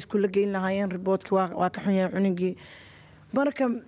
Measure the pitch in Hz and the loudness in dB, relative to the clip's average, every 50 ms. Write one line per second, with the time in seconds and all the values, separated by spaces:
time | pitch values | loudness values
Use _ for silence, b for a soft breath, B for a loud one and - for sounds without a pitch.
0 | - - - 208 196 196 185 196 202 202 196 190 185 190 196 196 202 190 180 180 | -2 -2 0 0 0 2 2 2 0 2 0 -2 -2 -2 0 -2 -2 -2 -4 -4
1 | 190 190 190 185 - - 196 190 185 170 - - 180 180 - - - 202 196 190 | -2 0 0 0 0 0 2 2 2 0 0 0 0 0 0 -2 0 2 2 2
2 | 185 180 - 185 196 196 180 175 185 180 185 B B B B B B B B B | 2 0 0 0 0 0 0 0 -2 -4 -4 B B B B B B B B B
3 | B B B B B B - 262 285 285 277 - 269 240 233 233 - | B B B B B B -2 0 0 0 0 0 0 0 -2 -4 -8